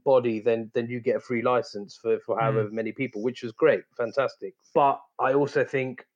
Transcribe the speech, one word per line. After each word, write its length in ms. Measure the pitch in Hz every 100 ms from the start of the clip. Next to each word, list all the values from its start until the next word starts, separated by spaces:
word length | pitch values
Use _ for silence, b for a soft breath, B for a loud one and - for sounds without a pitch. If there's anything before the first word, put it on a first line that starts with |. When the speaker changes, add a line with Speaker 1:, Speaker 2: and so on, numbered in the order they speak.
Speaker 1:
body, 360 | 143 131 120 110
then, 300 | 117 113 110
then 140 | 123 117
you 120 | 123
get 160 | 117 107
a 40 |
free 200 | - 117
license 560 | 123 123 - 104 98 -
for, 220 | 113 110
for 160 | - 110
Speaker 2:
Mm. 40 |
Speaker 1:
however 300 | 113 110 104
many 220 | 110 110
people, 300 | 107 131 104
which 200 | 123 123
is 100 | 120
great, 320 | - 156 98 - -
fantastic. 580 | 117 139 123 - 98 _ _
But 260 | 147 139 139 - -
I 140 | 131
also 300 | 139 139 143
think, 420 | 123 135 131 123 -